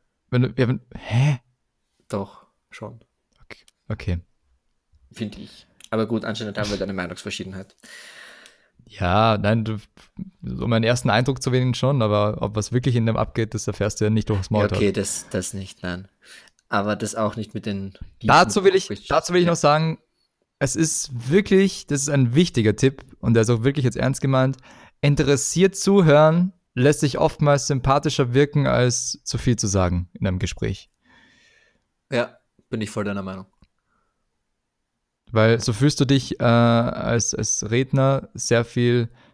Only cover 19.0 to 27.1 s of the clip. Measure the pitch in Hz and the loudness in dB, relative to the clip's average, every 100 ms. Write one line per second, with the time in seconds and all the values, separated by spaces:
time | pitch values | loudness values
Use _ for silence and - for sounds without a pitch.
19 | - 151 - 180 170 165 147 151 160 160 | -2 -2 0 2 2 2 2 2 0 -6
20 | _ _ _ _ _ - 135 - 160 - | _ _ _ _ _ -4 -2 0 -2 -2
21 | - 120 120 185 208 190 196 - - 143 | -8 -8 0 0 4 4 2 -2 -6 -4
22 | 143 143 123 135 180 - 110 104 135 - | 0 0 2 2 2 2 2 4 2 0
23 | - - - 117 110 117 123 143 127 - | -16 -6 2 4 4 2 0 0 -2 -2
24 | 127 131 135 131 131 131 - - - _ | -4 -2 0 2 0 -2 -12 -20 -20 _
25 | 143 143 139 139 - 165 190 - 196 196 | 0 2 2 2 0 2 2 2 2 6
26 | 160 147 156 165 185 - _ 123 131 147 | 8 8 8 4 0 -4 _ 2 2 4
27 | 147 | 0